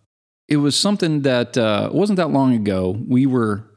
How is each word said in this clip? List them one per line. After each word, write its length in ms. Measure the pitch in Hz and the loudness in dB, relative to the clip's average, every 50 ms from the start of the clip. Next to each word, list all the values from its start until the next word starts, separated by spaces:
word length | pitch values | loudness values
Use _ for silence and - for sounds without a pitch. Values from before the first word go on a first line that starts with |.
| _ _ _ _ _ _ _ _ _ - 147 | _ _ _ _ _ _ _ _ _ -2 0
it 40 | |
was 200 | 147 143 143 131 | 0 2 0 0
something 460 | - - 202 208 196 185 165 156 147 139 | 0 0 0 0 0 0 -2 0 0 0
that, 340 | 139 127 120 120 117 - | 0 0 0 0 -2 0
uh, 320 | 131 113 110 104 104 107 107 - | 0 0 2 0 0 -2 -2 -2
wasn't 260 | 147 196 208 202 180 | 0 0 0 0 0
that 120 | 170 147 | 0 0
long 240 | 139 135 135 131 123 | 0 2 2 2 2
ago. 440 | 113 104 101 95 92 92 92 98 110 - - | 2 0 -2 -2 -2 -2 -2 -4 -4 -4 0
We 160 | 123 123 139 | 0 2 2
were 380 | 135 127 127 113 107 104 101 113 - _ | 2 2 0 0 0 -2 -4 -6 -14 _